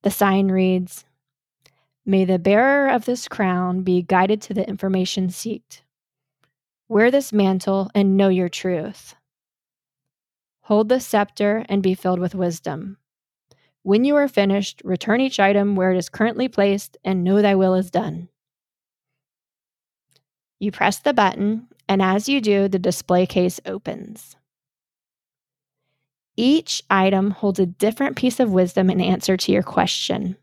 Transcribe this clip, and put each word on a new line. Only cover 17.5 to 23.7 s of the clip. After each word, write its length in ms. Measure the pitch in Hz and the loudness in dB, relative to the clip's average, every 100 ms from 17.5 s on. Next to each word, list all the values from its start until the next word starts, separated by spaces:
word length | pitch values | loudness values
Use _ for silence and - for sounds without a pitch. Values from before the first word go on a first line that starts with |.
| 196 | 2
will 180 | 190 | 2
is 180 | 185 185 | 0 0
done." 380 | 180 147 160 175 _ _ _ _ _ _ _ _ _ _ _ _ _ _ _ _ _ _ _ _ _ _ _ | -4 -4 -10 -14 _ _ _ _ _ _ _ _ _ _ _ _ _ _ _ _ _ _ _ _ _ _ _
You 120 | 202 | -8
press 280 | - 190 196 | -2 -2 0
the 140 | - | -2
button, 540 | 247 196 - 202 220 247 _ - | 2 0 0 -4 -4 -8 _ -2
and 120 | 190 | 0
as 280 | 190 196 220 | 2 0 0
you 100 | 277 | -2
do, 300 | 214 202 196 | 2 2 2
the 100 | 190 | 0
display 460 | 180 175 - 180 185 | -2 -4 0 0 2
case 340 | - 180 - | 0 -2 -2
opens. 720 | 190 | -12